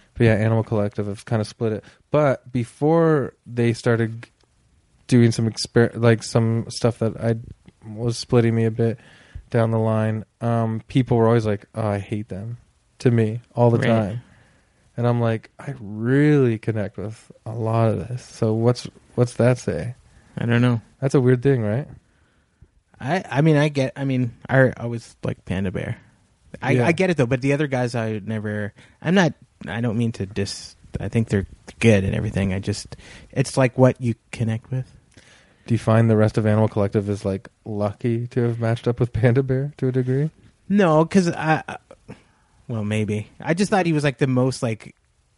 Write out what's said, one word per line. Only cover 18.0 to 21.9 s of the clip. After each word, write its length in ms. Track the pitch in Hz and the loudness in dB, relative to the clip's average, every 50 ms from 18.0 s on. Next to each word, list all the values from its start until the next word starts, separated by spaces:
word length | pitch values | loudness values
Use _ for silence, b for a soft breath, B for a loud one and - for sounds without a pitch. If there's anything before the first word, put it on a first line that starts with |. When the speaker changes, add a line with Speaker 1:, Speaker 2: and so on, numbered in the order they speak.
| - 110 | -4 -8
Speaker 1:
this." 140 | 123 123 - | -10 -12 -12
So 280 | - - - 117 110 110 | -14 -6 -2 -2 0 0
what's, 340 | 113 113 120 123 - - - - _ _ _ _ | 2 2 2 2 0 -4 -16 -18 _ _ _ _
what's 200 | 123 123 120 - | 0 0 0 0
that 240 | - 117 123 127 120 | 2 2 2 2 0
say? 360 | - - 87 78 - 120 123 - b b b b b b - | -2 -6 -6 -6 -6 -8 -12 -14 b b b b b b -8
Speaker 2:
I 80 | - - | -6 -2
don't 160 | 117 120 120 | 0 2 2
know. 200 | 123 123 120 113 - _ _ _ | 4 2 2 0 -4 _ _ _
Speaker 1:
That's 140 | 135 120 - | -2 0 2
a 60 | 143 | 2
weird 200 | 123 127 127 123 123 | 4 4 4 4 2
thing, 180 | 139 139 123 | 2 2 2
right? 260 | 110 104 104 131 147 - | 0 -2 -2 -4 -4 -8